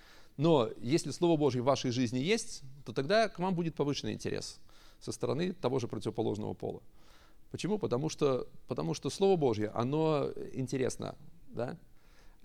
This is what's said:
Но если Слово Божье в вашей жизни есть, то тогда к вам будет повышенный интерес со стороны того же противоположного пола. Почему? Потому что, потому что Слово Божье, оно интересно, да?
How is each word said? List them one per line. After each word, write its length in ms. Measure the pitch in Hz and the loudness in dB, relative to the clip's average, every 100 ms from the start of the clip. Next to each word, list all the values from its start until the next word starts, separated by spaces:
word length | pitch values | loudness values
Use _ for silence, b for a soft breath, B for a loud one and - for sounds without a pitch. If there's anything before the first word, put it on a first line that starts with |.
| B B B - | B B B 0
Но 340 | 160 151 110 - | 6 6 6 0
если 300 | 120 170 147 | 0 0 0
Слово 260 | - 175 156 | 2 4 6
Божье 240 | 147 123 | 4 4
в 40 | 120 | 4
вашей 260 | 131 131 | 2 2
жизни 280 | 120 120 127 | 2 2 0
есть, 440 | 151 220 - - - - - | 0 0 -2 -10 -12 -14 -8
то 60 | |
тогда 380 | 208 139 214 208 | -2 2 4 2
к 100 | - | 0
вам 140 | 185 175 | 0 0
будет 200 | 170 - | 0 0
повышенный 380 | 143 139 113 | 0 0 -2
интерес 460 | 104 - - - - - b b b | -4 -2 -4 -6 -12 -18 b b b
со 120 | - | -10
стороны 420 | - 120 127 180 | -4 -2 0 -2
того 260 | - 123 131 | -2 0 0
же 80 | 117 | -2
противоположного 680 | 110 113 123 113 104 104 | -4 -4 -2 -2 -2 -4
пола. 280 | 98 110 - - b b b b b - | -6 -6 -8 -12 b b b b b -12
Почему? 260 | - 160 208 | -6 -2 -2
Потому 320 | 110 120 151 | 0 0 -2
что, 380 | - 143 127 - - - | 0 0 0 -4 -10 -8
потому 260 | - 160 | -4 -2
что 160 | 156 - | -2 -4
Слово 280 | - 196 180 | 2 4 6
Божье, 320 | 139 104 107 | 4 2 0
оно 600 | 104 120 151 160 151 135 - - | 0 0 2 2 2 0 -4 -6
интересно, 640 | - 127 135 117 - 110 - - - - | -6 -2 0 0 -2 -6 -8 -14 -16 -10
да? 280 | - 120 165 - - b b b b | -6 -4 -6 -14 -20 b b b b